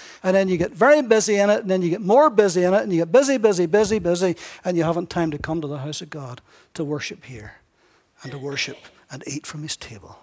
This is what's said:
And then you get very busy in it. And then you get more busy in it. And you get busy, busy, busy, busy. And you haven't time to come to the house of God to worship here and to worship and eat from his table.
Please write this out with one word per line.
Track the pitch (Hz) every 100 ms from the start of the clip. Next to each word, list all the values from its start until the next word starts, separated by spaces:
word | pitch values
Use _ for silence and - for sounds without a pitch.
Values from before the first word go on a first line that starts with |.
| - -
And | 185 190
then | 190
you | 175
get | 175
very | 160 262 302
busy | 240 220 220 202
in | 202
it. | 220
And | 202
then | 185
you | 175
get | 190
more | 185 247 311
busy | 214 202 175
in | 180
it. | 202
And | 214
you | 165
get | 165
busy, | 240 277 262
busy, | 214 180
busy, | 170 202 202 214
busy. | 170 175 185 165 - -
And | 190 175
you |
haven't | 160 170 180
time | 175 165
to | 147
come | - 165
to | 143
the | 143
house | 147 147
of | 165
God | 156 131 120 _ _ _
to | -
worship | 147 147 - 143
here | - 117 104 - _ _ _ _ _ _
and | 131
to | 135
worship | 139 139 - 139 - _ _
and | 131 -
eat | 147 -
from | 151
his | 151 -
table. | - 107 - -